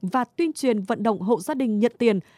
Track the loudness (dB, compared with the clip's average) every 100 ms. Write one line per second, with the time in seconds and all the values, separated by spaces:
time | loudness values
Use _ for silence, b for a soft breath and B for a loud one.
0 | -4 -2 -4 -2 -2 0 0 0 -2 -2
1 | 0 0 0 0 0 -2 0 0 0 2
2 | 2 2 B